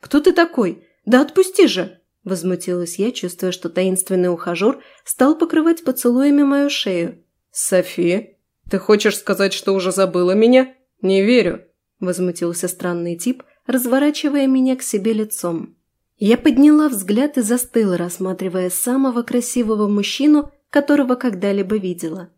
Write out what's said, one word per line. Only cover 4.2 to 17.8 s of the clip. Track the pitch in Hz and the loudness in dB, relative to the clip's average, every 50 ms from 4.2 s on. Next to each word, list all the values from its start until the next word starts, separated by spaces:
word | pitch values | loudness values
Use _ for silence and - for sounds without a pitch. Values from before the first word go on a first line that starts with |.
| 180 180 | 0 0
ухажёр | 175 165 - 175 175 170 196 233 269 - - - _ _ _ | -2 -4 -4 -6 -4 0 0 -2 -2 -2 -10 -20 _ _ _
стал | - - - 254 269 320 | -12 -2 2 2 2 4
покрывать | 311 339 330 - 320 311 330 330 330 - | 2 0 0 0 2 2 2 0 0 -2
поцелуями | - 262 - - 240 240 254 277 285 285 285 285 | -6 -6 0 0 0 2 2 2 2 4 4 2
мою | 277 277 285 285 285 | 2 2 0 0 -2
шею. | 285 - - 202 185 175 170 170 - _ _ _ _ _ _ _ | -2 -4 -4 -4 -2 -4 -4 -6 -8 _ _ _ _ _ _ _
"Софи, | _ - - - 190 180 175 175 - - 175 170 175 202 214 - _ _ _ _ _ _ _ - | _ -8 -4 0 2 0 0 0 -4 -2 0 0 0 -2 -4 -8 _ _ _ _ _ _ _ -6
ты | - | -6
хочешь | 190 - - 214 208 - 220 208 | -4 2 2 2 4 4 0 -2
сказать, | - - - 196 190 196 196 196 | -2 -4 -4 -2 0 0 -2 -2
что | - - - 196 | -4 -2 -2 -2
уже | 190 175 185 | 0 0 -2
забыла | 180 190 190 180 170 180 180 180 | 0 0 0 0 2 0 2 2
меня? | 190 208 220 233 254 254 262 262 - _ _ _ _ _ | 4 4 6 6 6 6 4 2 -6 _ _ _ _ _
Не | - 185 190 196 196 | -2 0 2 2 4
верю!" | 214 247 247 202 180 - - - _ _ _ _ _ _ _ | 4 4 4 2 0 -2 -6 -12 _ _ _ _ _ _ _
возмутился | 208 180 180 180 185 180 170 - 175 170 170 170 - 175 | -6 -6 -4 -2 -2 -4 -4 -4 -4 -4 -4 -4 -6 -8
странный | 175 - - 175 175 175 170 175 170 | -8 -6 -6 -6 -6 -4 -6 -6 -8
тип, | 170 - 247 254 - - _ _ _ _ | -6 -4 -6 -6 -6 -8 _ _ _ _
разворачивая | - 247 262 247 247 240 269 285 294 294 - - 294 277 285 269 | -4 -4 -2 0 0 0 2 2 0 -2 -2 -4 -2 0 0 0
меня | 269 262 262 254 262 262 | 2 2 2 2 0 -2
к | 254 | -4
себе | 254 - - 208 190 220 | -6 -4 -4 -2 -2 0
лицом. | 226 214 214 214 - - - 175 170 160 - - _ _ _ _ _ _ _ _ _ | -2 -2 -2 -6 -8 -8 -6 -6 -6 -6 -8 -12 _ _ _ _ _ _ _ _ _
Я | _ 202 196 233 | _ 2 2 2
подняла | - - 302 240 247 277 302 302 302 302 | 4 2 2 4 6 6 6 6 6 4
взгляд | 302 254 202 190 180 208 220 277 294 285 | 2 -2 -4 -4 -2 0 0 0 0 -2
и | 262 | -2
застыла, | 226 202 240 247 - - - 233 | -2 0 -2 -2 -4 -2 0 0